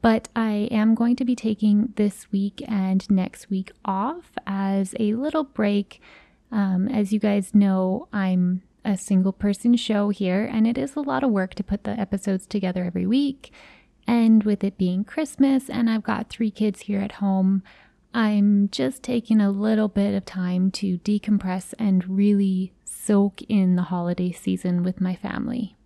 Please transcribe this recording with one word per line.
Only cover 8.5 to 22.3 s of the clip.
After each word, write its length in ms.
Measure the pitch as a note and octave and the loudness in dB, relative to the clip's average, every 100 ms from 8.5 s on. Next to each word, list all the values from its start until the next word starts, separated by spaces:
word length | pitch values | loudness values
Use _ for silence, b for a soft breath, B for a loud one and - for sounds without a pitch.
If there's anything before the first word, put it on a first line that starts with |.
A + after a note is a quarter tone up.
| F#3 _ _ | -2 _ _
a 140 | - F#3+ | -4 -4
single 360 | - F#3+ F#3+ | 2 2 2
person 440 | F#3+ G#3 G3+ A#3+ A#3+ | 0 -2 0 2 2
show 320 | - G#3+ G3+ | 2 0 0
here, 360 | G3+ F#3 F#3 | 0 0 0
and 220 | A3 A3+ A3 | 0 0 0
it 120 | A#3+ | 0
is 180 | C4+ D4 | -4 -6
a 40 | |
lot 220 | C#4 C4 | -4 -2
of 80 | C4+ | 0
work 240 | G3+ F#3 - | 0 -2 -6
to 80 | |
put 200 | G3 G3 | -6 -4
the 80 | - G#3 | -4 -6
episodes 460 | G3 G3 - F#3+ - | -4 -4 -2 -4 -4
together 380 | G#3 F#3 F3+ | -4 -4 -4
every 220 | F3+ F3 F3+ | -4 -4 0
week. 460 | B3 C#4+ C4+ - B B B B _ - | 0 0 -4 -14 B B B B _ -2
And 360 | A#3 A3+ A3 | 2 6 6
with 220 | G#3 G3+ | 4 0
it 140 | G3 - | -2 -2
being 260 | F3+ F#3 | -2 0
Christmas 640 | G#3 - D#4 - C4+ C4+ C4 | -4 -4 -6 0 2 2 -2
and 200 | - A#3 | -2 0
I've 140 | A3 | 0
got 280 | G#3 G#3+ A3 | -2 -6 -6
three 200 | - A3 | -4 -4
kids 300 | - G#3+ G3 | 0 -2 -2
here 180 | - G3+ | -6 -4
at 120 | G3+ | -4
home, 500 | - G3 F#3+ F#3+ G3 - b b b _ | -4 0 2 2 0 -2 b b b _
I'm 560 | B3 A3 G#3 G3+ G3+ G3+ | -2 0 2 4 4 2
just 320 | - C4 C4+ | 0 -4 -4
taking 380 | - A#3+ A3+ A3 | -4 -4 2 2
a 100 | G3+ | 4
little 360 | G3 G#3+ A3 G#3+ | 2 0 0 0
bit 280 | G3+ G3+ | 0 0
of 100 | G3 | -2
time 460 | F#3+ F#3 F3+ F3+ F#3+ | -6 -6 -2 0 0
to 260 | - G3 F3+ | 0 -4 -2
decompress 760 | G#3 G#3 - G3+ F#3 F#3 - - | -2 -2 0 0 0 -6 -8 -4
and 300 | G#3+ F#3+ F#3 | 2 2 0
really 640 | F#3+ G3+ | 2 4